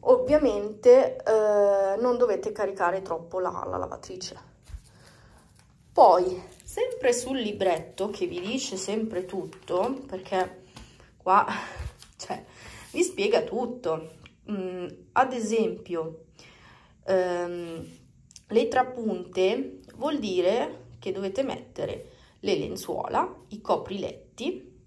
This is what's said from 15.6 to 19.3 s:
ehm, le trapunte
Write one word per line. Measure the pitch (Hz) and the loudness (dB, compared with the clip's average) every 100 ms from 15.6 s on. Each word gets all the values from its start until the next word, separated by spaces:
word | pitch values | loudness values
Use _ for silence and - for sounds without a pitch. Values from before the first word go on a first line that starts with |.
| 190 180 - 170 160 160 - - - - - - _ _ | 0 -2 -6 -6 -6 -10 -20 -20 -20 -20 -20 -20 _ _
ehm, | - 185 180 175 175 175 170 165 - - - _ _ - _ | 0 0 2 -2 -4 -6 -8 -10 -14 -18 -20 _ _ -20 _
le | 214 269 | 2 2
trapunte | 254 247 247 220 180 - | 2 0 -2 -4 -4 -6